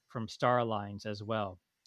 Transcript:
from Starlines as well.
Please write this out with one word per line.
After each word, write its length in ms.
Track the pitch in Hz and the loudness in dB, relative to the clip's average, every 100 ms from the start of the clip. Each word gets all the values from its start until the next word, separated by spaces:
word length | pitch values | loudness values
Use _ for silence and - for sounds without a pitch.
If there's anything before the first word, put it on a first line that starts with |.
| _ | _
from 200 | 127 107 | -8 -8
Starlines 800 | - 127 123 117 104 101 101 107 | 0 4 4 4 0 -2 -6 -6
as 160 | 104 | -6
well. 360 | 107 110 98 90 _ _ | -2 -2 -2 -6 _ _